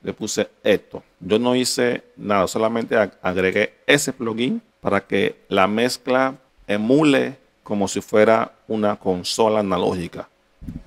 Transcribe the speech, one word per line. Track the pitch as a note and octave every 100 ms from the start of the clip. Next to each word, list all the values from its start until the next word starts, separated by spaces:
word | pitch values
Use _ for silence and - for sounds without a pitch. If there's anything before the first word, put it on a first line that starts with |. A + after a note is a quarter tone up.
Le | -
puse | F#2+ A2 - G2+ _
esto. | A2 G2 - - _ _
Yo | F#2 G#2+
no | B2
hice | B2+ B2 - B2 B2 _ -
nada, | G2+ G2+ F2
solamente | A2+ A2+ A#2 A#2 A#2+
ag-, | G2 _
agregué | F#2 F2+ F#2 G2 - _ -
ese | C#3+ C#3
plugin | - A2+ A2 B2 A3+ _ _
para | - G2 -
que | G#2 G2+ - _
la | G2 G2
mezcla | G#2+ B2 - - B2+ C3+ C#3 _ _ -
emule | G#2 G#2+ C#3 D#3 C3+ B2 C3+ _ _
como | - G#2 F#2+
si | G2
fuera | - G#2+ G#2+ A2+ A#2 _ -
una | A2 G#2+ G#2
consola | G2 F2+ F2+ - A2+ G#2+
analógica, | G2+ F2+ F#2 F#2 E2+ - - _ _ _ - -